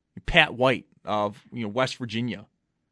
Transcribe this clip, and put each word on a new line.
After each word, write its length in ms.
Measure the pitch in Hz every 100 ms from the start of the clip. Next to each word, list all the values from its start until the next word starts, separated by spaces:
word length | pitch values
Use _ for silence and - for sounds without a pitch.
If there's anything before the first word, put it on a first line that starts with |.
| _ - -
Pat 280 | 175 151
White 320 | 113 131 101 - _ -
of, 380 | 104 104 - _
you 120 | 123
know, 60 | 107
West 280 | 110 131 -
Virginia. 480 | 120 113 120 101 107 _ _ _ _